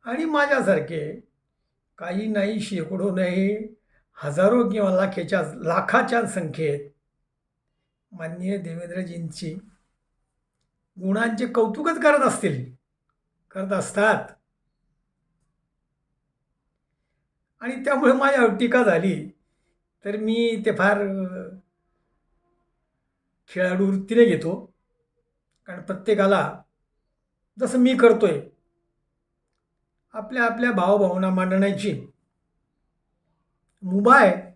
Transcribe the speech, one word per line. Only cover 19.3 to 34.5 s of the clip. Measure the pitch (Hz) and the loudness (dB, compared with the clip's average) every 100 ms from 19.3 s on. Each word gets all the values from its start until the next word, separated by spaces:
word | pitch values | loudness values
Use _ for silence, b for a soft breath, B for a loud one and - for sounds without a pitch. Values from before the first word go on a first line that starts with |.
| _ _ _ _ _ _ _ | _ _ _ _ _ _ _
तर | 202 214 | -8 -6
मी | 214 226 233 226 214 | -2 0 0 0 -2
ते | 185 | 0
फार, | 190 202 | 0 0
अ, | 202 190 185 185 180 190 _ _ _ _ _ _ _ _ _ _ _ _ _ _ _ _ _ _ _ | -2 -4 -8 -10 -14 -18 _ _ _ _ _ _ _ _ _ _ _ _ _ _ _ _ _ _ _
खेळाडू | 185 185 185 196 | -4 -2 0 0
वृत्तीने | 190 - 233 | -2 0 4
घेतो, | 226 156 165 190 - _ _ _ _ _ _ _ _ _ - | 4 4 -4 -6 -12 _ _ _ _ _ _ _ _ _ -20
कारण | 180 | -16
प्रत्येकाला | - 190 - 202 196 196 139 - _ _ _ _ _ _ _ _ _ - | -10 -6 0 2 4 4 0 -8 _ _ _ _ _ _ _ _ _ -6
जसं | 247 254 | -2 4
मी | 247 247 | 4 6
करतोय | 233 220 208 143 - _ _ _ _ _ _ _ _ _ _ _ _ _ _ _ _ | 6 6 2 0 -8 _ _ _ _ _ _ _ _ _ _ _ _ _ _ _ _
आपल्या | 220 208 254 | -14 -8 -2
आपल्या | 233 226 240 | -2 0 0
भावभावना | 196 180 202 190 180 190 | 0 2 4 2 0 0
मांडण्याची | 185 185 190 196 - 208 - - _ _ _ _ _ _ _ _ _ _ _ _ _ _ _ _ _ | 0 0 0 0 -2 -6 -8 -12 _ _ _ _ _ _ _ _ _ _ _ _ _ _ _ _ _
मुभा | 185 190 226 277 | -2 2 6 8
आहे. | 202 180 - | 8 2 -8